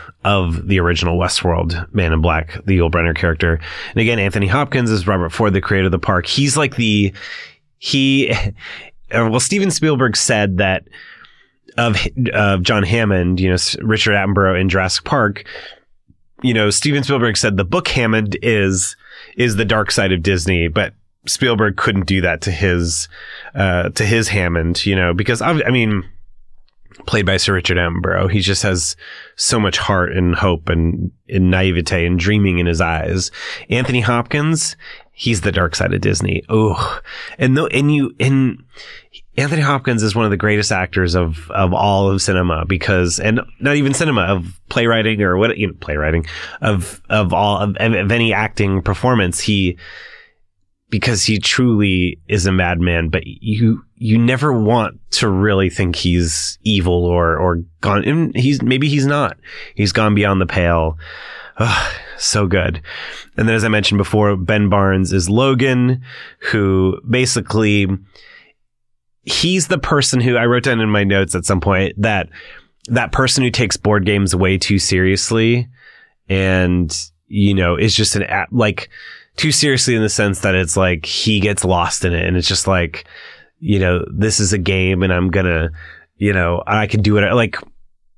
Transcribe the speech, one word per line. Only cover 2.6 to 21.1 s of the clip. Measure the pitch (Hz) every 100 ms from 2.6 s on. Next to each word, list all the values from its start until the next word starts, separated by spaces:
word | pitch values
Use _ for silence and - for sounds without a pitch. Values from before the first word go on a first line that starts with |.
the | - 95
Yul | 82
Brynner | 85 85 80
character. | 87 80 87 80 - - -
And | -
again, | 113 113
Anthony | 98 104 98
Hopkins | 135 147 135 117
is | 110 90
Robert | 95 85
Ford, | - 107
the | 95
creator | - 98 92
of |
the | 85
park. | - 92 -
He's | - 143 135
like | 143 -
the, | 113 104 98 - - - - - _ _
he, | - 139 135 135 131
<laughs> | 113 104 - - - - - -
uh, | 113 113
well, | 117
Steven | - 202 196
Spielberg | - 156 135 127 -
said | - 110 104 92
that | 98 92 - - - - - _ _ _ _ -
of, | 117 104 - - 123
of | - 101 98
John | 90 110
Hammond, | 92 117 107 95 87 92
you | 92
know, |
S-, | 90 - -
Richard | 110 107 110
Attenborough | 101 98 101 95 90
in | 95
Jurassic | 95 95 -
Park, | - 147 107 101 - - - - _ _ _ _ _ _
you | 127
know, | 113 104
Steven | - 147 143
Spielberg | 131 139 117 104
said | 113 95
the |
book | 90 - -
Hammond | - 117 110 107 98
is, | 117 107 98 95 - - - - - -
is | 123 104
the |
dark | 107 110 101
side | - 98
of | 90
Disney, | 85 92 82 87 82
but | 80 - - _